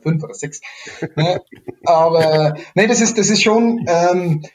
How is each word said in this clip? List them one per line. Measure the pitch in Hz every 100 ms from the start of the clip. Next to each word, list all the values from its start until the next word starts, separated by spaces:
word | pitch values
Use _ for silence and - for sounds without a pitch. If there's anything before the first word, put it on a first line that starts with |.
fünf | 156 160
oder | 156
sechs. | - 147 - - - - - 160 -
Ne? | 170 180 - - - - -
Aber, | 160 165 165 156 156 151 - -
nee, | 185 226
das | 233
ist, | 226 220
das | 196
ist | 214
schon, | 220 226 233 233 170
ähm, | 170 175 180 175 156 156